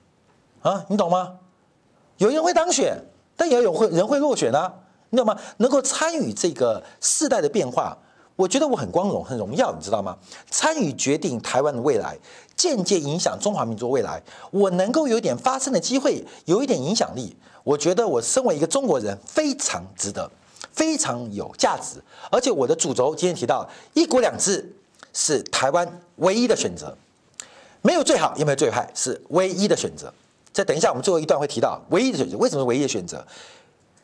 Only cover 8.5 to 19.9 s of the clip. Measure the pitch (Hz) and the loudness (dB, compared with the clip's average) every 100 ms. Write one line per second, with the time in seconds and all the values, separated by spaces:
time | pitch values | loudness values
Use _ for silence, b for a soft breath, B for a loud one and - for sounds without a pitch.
8.5 | 269 302 208 101 165 196 107 82 123 101 | 2 2 0 0 0 0 -2 -4 -6 -4
9.5 | 160 214 82 87 104 98 87 B B B | -2 -2 -4 -4 -4 -4 -10 B B B
10.5 | - 311 320 165 117 131 156 165 117 - | -2 0 0 -2 -2 -2 0 -2 -6 -2
11.5 | 123 147 127 143 113 80 - - B B | 0 0 0 0 0 -2 -10 -18 B B
12.5 | B 349 247 180 190 143 165 - 98 202 | B 0 0 0 0 0 -2 -2 -2 -2
13.5 | 180 117 107 120 131 90 76 - B B | -2 -4 -4 -2 -2 -2 -8 -14 B B
14.5 | 190 196 180 196 320 294 226 165 120 262 | 0 2 2 2 2 2 0 0 0 -2
15.5 | 269 262 202 - 262 269 147 - B - | -2 0 -2 0 0 0 -2 -6 B 0
16.5 | 196 277 170 139 220 - 123 110 - B | 0 2 0 0 -2 -2 -6 -12 -14 B
17.5 | B 123 147 165 185 220 123 113 262 247 | B -2 0 2 2 2 0 0 0 0
18.5 | 147 240 277 262 139 104 98 - - 302 | 0 0 0 0 0 -2 -8 -6 -2 -2
19.5 | 262 - 180 190 | -2 -4 -6 -10